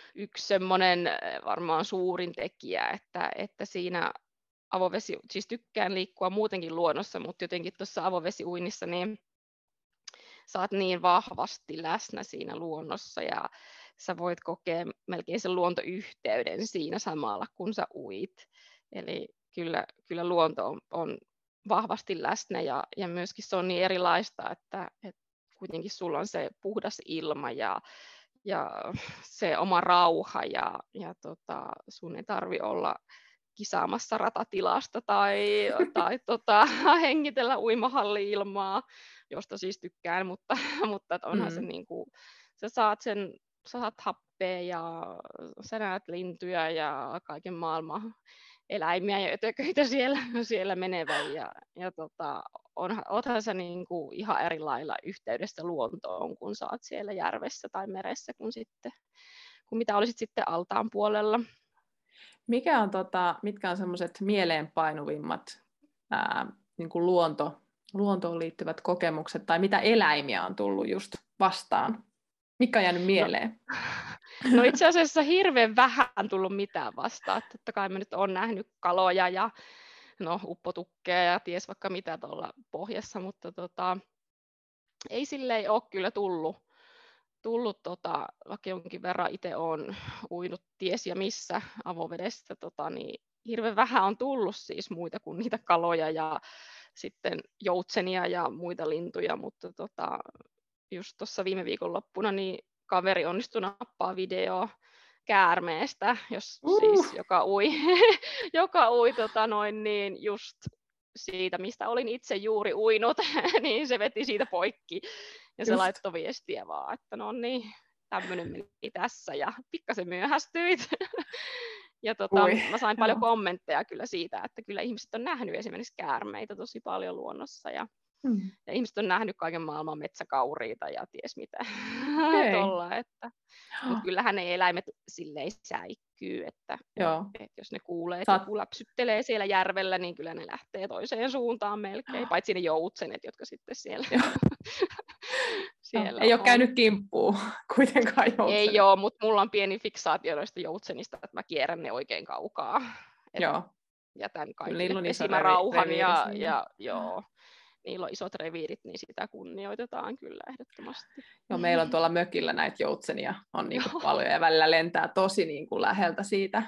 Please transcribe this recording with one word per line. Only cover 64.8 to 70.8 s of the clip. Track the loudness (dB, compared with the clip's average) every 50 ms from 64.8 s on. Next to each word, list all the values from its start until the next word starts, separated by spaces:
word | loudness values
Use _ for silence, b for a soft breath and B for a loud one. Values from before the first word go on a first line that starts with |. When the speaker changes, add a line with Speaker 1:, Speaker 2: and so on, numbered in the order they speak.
| 0 0 0 -2 -6 -6 -6 -6 -4 -4 -6 -6 -8 -12 -20 -20 _ _ _ _ _ _ _ _ _ -4
Speaker 2:
ää, | -2 0 0 0 -2 -2 -4 -6 -8 _ _ _ _
niinku | -12 -10 -4 -2 0 2
luonto-, | 4 6 4 4 4 2 -2 -4 -4 -4 -10 _ _ _ _ _ _ -2
luontoon | 0 2 2 2 0 0 -2 -4 -4
liittyvät | -6 -6 -6 -6 -6 -6 -6 -4
kokemukset, | -2 -2 0 2 0 0 0 -2 -6 -6 -8 -4 0
tai | 2 4 4
mitä | 6 6 4 6
eläimiä | 6 8 8 8 8 6 4 4 2 0 -2 -2 -2
on | -2 -2
tullut | -2 0 0 2 0